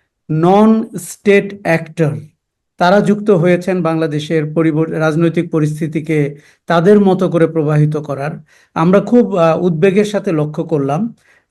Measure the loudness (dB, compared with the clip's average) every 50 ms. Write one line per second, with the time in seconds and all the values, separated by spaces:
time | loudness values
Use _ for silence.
0 | _ _ _ _ _ _ -2 0 2 4 4 6 6 4 4 2 0 -6 -10 -14
1 | -14 -14 -18 -4 _ 2 2 2 2 -2 -10 -8 -4 -2 -2 -2 -2 -6 -4 -2
2 | -2 -2 -2 -6 -12 -18 _ _ _ _ _ _ _ _ _ _ 0 2 4 2
3 | 2 2 0 -2 2 0 2 2 4 2 2 0 0 -4 -4 -2 -2 -2 -2 -2
4 | -2 -4 -4 -6 -6 -4 -4 -2 -2 -2 -2 -2 0 0 0 0 -2 -4 -4 -2
5 | -2 -2 0 0 0 0 0 -2 -4 -2 -2 -2 -2 -2 -2 -4 -6 -6 -6 -6
6 | -6 -2 -2 -2 -2 -2 -6 -12 _ _ _ _ _ -2 0 2 4 4 4 6
7 | 4 4 2 2 0 -2 2 0 0 0 0 -2 -2 0 2 2 2 0 0 -4
8 | -6 -8 -8 -8 -8 -8 -10 -12 -18 _ _ _ _ _ _ -2 0 2 2 2
9 | 2 4 2 2 2 2 2 2 2 2 2 0 0 -2 0 2 2 2 2 2
10 | 0 0 -2 -4 -4 -2 -2 -2 -2 -4 -6 -8 -6 -4 -4 -4 -2 -2 -2 -2
11 | -4 -6 -8 _ _ _ _ _ _ _